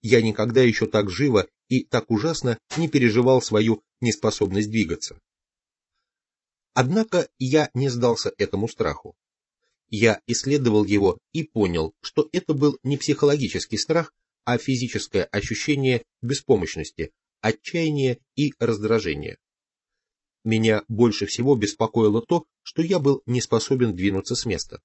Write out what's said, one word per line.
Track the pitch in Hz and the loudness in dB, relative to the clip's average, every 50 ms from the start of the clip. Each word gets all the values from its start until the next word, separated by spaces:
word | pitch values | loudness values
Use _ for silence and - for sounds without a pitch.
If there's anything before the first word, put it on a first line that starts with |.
| - | 2
Я | 110 123 117 113 | 4 2 4 4
никогда | 113 104 - 107 120 113 131 127 | 2 -2 -2 -4 0 2 4 4
ещё | 120 110 - 110 | 4 4 0 -2
так | 107 - 110 104 101 | 0 0 0 0 0
живо | 90 90 143 143 120 104 90 - _ _ _ _ | -2 -2 -2 2 2 2 0 0 _ _ _ _
и | 123 123 - | -4 -4 -2
так | _ - 120 107 _ | _ -4 -4 -2 _
ужасно | 117 104 104 160 165 - - 123 113 - _ _ - | -2 -2 0 -2 -4 -2 -4 -4 -4 -4 _ _ -6
не | 156 165 156 | -4 -4 0
переживал | - 143 123 120 107 120 123 127 131 127 - | 0 2 2 4 4 4 4 4 4 2 2
свою | - - 107 110 113 110 104 _ _ _ _ | 0 0 2 2 2 0 0 _ _ _ _
неспособность | - 120 107 - - 110 104 - - - 90 101 107 104 | -2 -2 -2 0 -2 -2 0 0 -2 0 0 -2 -2 0
двигаться. | 110 113 101 80 85 - - - - - _ _ _ _ _ _ _ _ _ _ _ _ _ _ _ _ _ _ _ _ _ _ _ _ _ _ _ _ _ _ _ | 0 -2 -2 -2 -4 -8 -8 -14 -14 -18 _ _ _ _ _ _ _ _ _ _ _ _ _ _ _ _ _ _ _ _ _ _ _ _ _ _ _ _ _ _ _
Однако | 135 127 127 170 220 226 220 - 180 160 - _ _ | 0 0 2 2 0 0 2 0 -2 -2 -2 _ _
я | 131 127 131 156 151 - _ | -4 2 2 2 2 2 _
не | 123 135 139 | -2 -2 -2
сдался | 120 120 117 120 117 - - 101 - _ | 0 0 2 0 0 0 -4 -8 -4 _
этому | 101 - - 98 104 110 | -4 -4 -2 -4 -4 -4
страху. | - _ - 82 71 - - - - _ _ _ _ _ _ _ _ _ _ _ _ _ _ _ | -4 _ -4 -4 -4 -6 -12 -20 -20 _ _ _ _ _ _ _ _ _ _ _ _ _ _ _
Я | - 104 110 113 107 - _ | -2 2 2 2 2 2 _
исследовал | - 120 - - 135 143 147 131 120 104 107 107 | -6 -6 -4 -2 -2 0 0 2 2 2 2 2
его | 95 104 101 98 95 87 - _ _ _ | 2 2 2 2 2 0 -2 _ _ _
и | 165 156 | -8 -8
понял, | - _ 117 104 90 85 82 78 82 _ _ | -6 _ -2 0 0 0 -2 -4 -4 _ _
что | _ - _ - 151 - - | _ -6 _ -2 -2 -2 -4
это | 180 - - 156 | -8 -4 -2 -2
был | 139 143 147 143 - _ | 2 2 0 0 0 _
не | 131 143 | -4 -4
психологический | 139 - - 147 - - 143 147 151 135 95 - 92 - - - | -4 -2 -2 -2 2 2 2 2 2 -2 -4 -4 -6 -6 -6 -6
страх, | 113 - - 160 165 160 - _ _ _ _ _ _ _ | -6 -4 0 0 0 0 -2 _ _ _ _ _ _ _
а | - 123 | -2 -2
физическое | 120 - - 131 120 127 117 - 110 - - - 98 - | -2 0 -2 -2 -2 -2 -4 -4 -6 -8 -2 -2 -2 -2
ощущение | - - 104 101 - 110 - - - 147 139 135 131 127 117 - _ _ _ - | 0 -4 -6 -4 -4 -6 -6 -2 -2 -2 0 2 0 0 0 -2 _ _ _ -6
беспомощности, | 117 139 - - - 131 101 90 - - 85 76 - _ - 80 - _ _ _ _ _ _ | -6 -6 -6 2 2 2 2 2 -4 -8 -10 -12 -12 _ -10 -10 -10 _ _ _ _ _ _
отчаяния | - 110 110 - _ - - 170 165 160 151 143 135 131 123 - _ _ _ | -4 -4 -4 -4 _ -6 -4 -2 0 0 0 0 0 0 -2 -2 _ _ _
и | - 147 147 - _ | -2 -2 -2 -2 _
раздражения. | 117 117 113 101 104 110 113 110 101 87 76 71 73 76 - _ _ _ _ _ _ _ _ _ _ _ _ _ _ _ _ _ _ _ _ _ _ | -2 -2 -2 -2 0 0 0 0 0 -2 -6 -6 -8 -12 -14 _ _ _ _ _ _ _ _ _ _ _ _ _ _ _ _ _ _ _ _ _ _
Меня | 110 110 110 110 113 110 107 - _ | 0 0 2 4 2 2 2 -2 _
больше | 113 104 120 117 104 - 101 | 2 4 4 4 4 0 -4
всего | 101 - - 120 135 143 | -6 -4 -2 2 2 2
беспокоило | 120 104 104 - _ 123 110 - 117 110 107 104 117 - | 2 2 -4 -2 _ -4 0 2 2 4 4 2 2 0
то, | _ 175 170 165 _ _ _ _ | _ -2 -2 -2 _ _ _ _
что | - - - 170 | -12 -4 -4 -2
я | 165 190 180 | 0 0 0
был | 143 139 139 - _ | 2 2 0 0 _
не | - 120 123 | -4 -2 -2
способен | 110 - - 143 - - 135 127 123 113 98 | -2 0 -2 -2 0 0 0 0 2 0 0
двинуться | 87 95 101 95 95 - - - | 0 -2 0 0 -2 -4 -4 -6
с | - - | -6 -4
места. | 120 95 80 - - - - _ | -4 -6 -6 -6 -12 -14 -20 _